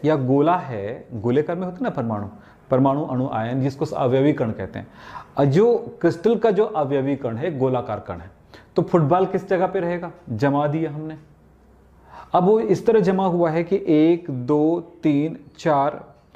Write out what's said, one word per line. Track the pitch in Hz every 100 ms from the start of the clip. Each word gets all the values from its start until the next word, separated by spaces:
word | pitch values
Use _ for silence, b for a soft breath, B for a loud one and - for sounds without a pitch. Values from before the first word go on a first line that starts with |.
| 143
या | 156
गोला | 127 139 151 175
है, | 131 117 101 143 -
गोलेकार | 117 113 127 151 170
में | 180
होते | 180
हैं |
ना | 247
परमाणु, | - 117 104 98 - B B -
परमाणु, | 131 135 139 156
अणु, | 123 131
आयन, | 113 113 131
जिसको | 135 131 156
अवयवी | - 135 135 143
कण | 143 120
कहते | 104 92 101
हैं। | 104 B B B B -
और | 139
जो | 143 233 233 - -
क्रिस्टल | 170 165 220 226
का | 233
जो | 196 214
अवयवी | 156 135 143 135 139
कण | 120 113
है, | 170 143
गोलाकार | 131 127 120 104
कण | - 87
है, | 87 - _ B B -
तो |
फुटबॉल | 170 175 143 175 190
किस | 190 180
जगह | 185 185
पे | 190
रहेगा, | 170 175 175 - -
जमा | 110 139 143 147
दिया | 151 160
हमने। | 147 156 156 - _ _ _ _ _ _ _ B B B
अब | -
वो | 170 220
इस | 220 185 -
तरह | 226
जमा | 180 190 190
हुआ | 175 170
है | 160
कि | 170 196 196
एक, | 151 160 170 170
दो, | 131 123 151 151 170 165 -
तीन, | 160 143 156 - - -
चार, | 165 143 139 - - - b